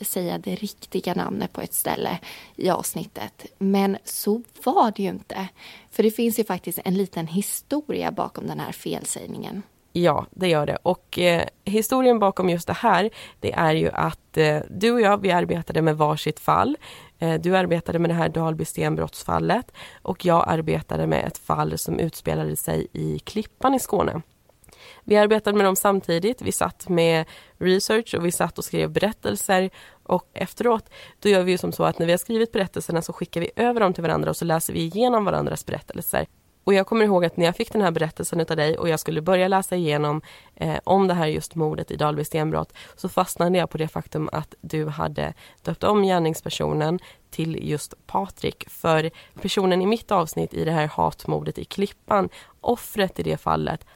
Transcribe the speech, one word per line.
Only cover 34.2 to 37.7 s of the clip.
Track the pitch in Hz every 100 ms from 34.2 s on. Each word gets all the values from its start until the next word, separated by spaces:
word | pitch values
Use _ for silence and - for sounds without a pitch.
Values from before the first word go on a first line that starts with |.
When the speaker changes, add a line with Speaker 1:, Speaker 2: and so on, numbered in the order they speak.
| 156
Speaker 2:
och | 160
så | 170
läser | 160 -
vi | 170
igenom | 165 190 247 233 196
varandras | - 73 - -
berättelser. | - - - - 65 - _ _ _
Och | -
jag | 196 196
kommer | 226 214
ihåg | 185 170
att | -
när | 170
jag | 175
fick | 233